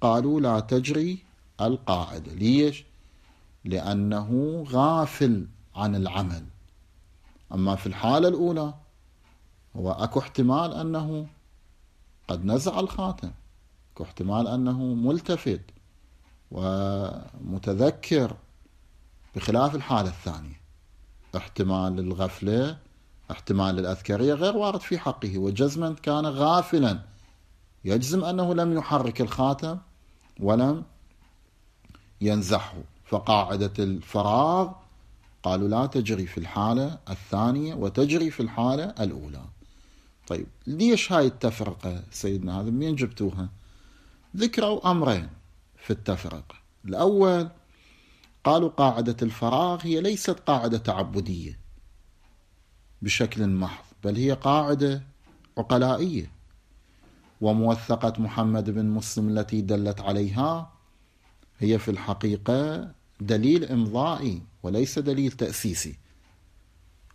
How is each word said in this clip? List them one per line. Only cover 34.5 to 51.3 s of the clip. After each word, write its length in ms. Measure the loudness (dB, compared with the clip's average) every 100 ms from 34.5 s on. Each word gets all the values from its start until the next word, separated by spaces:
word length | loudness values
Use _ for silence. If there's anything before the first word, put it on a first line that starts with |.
| 2 0 -4 -20 -20 -20 -20 _ _
قالوا 240 | -2 0 2
لا 180 | 2 2
تجري 420 | 0 0 -2 -4
في 100 | -8
الحالة 640 | -6 -2 0 0 -2 -6 -10
الثانية 640 | -12 -4 0 2 0 -2
وتجري 580 | -4 -2 2 2 2 0
في 80 | -2
الحالة 440 | -4 0 0 0
الأولى. 600 | -4 -4 -4 -4 -10 -14 -16 -20 -20 -20 -20 -20 -20 _ -8
طيب، 200 | -8 -8 -12 -10
ليش 440 | 0 4 4 4
هاي 160 | 4 4
التفرقة 760 | 2 -2 -2 -6 -6 -8 -8 -10
سيدنا؟ 500 | -8 -4 -4 -4 -4
هذا 80 | -2
منين 260 | -2 -2 -2
جبتوها؟ 540 | -4 -2 -4 -4 -8 -10 -20 -20 -20 -20 -20 -20 _ -2
ذكروا 540 | -2 0 0 0 2
أمرين 380 | 2 4 2 -2 -12 -20 -20 _ _
في 140 | -6
التفرقة. 640 | -4 -2 -4 -4 -12 -14 -20 _ _ -8
الأول، 640 | 2 4 6 6 4 0 -8 _ _ _ _ _ _ -20 _
قالوا 260 | 2 4 2
قاعدة 480 | 4 4 4 0 -2
الفراغ 580 | -4 -2 0 2 2 -2
هي 200 | -2 0
ليست 380 | 0 0 -2 -2
قاعدة 380 | 0 2 2 0
تعبدية 800 | 0 -2 -2 -4 -4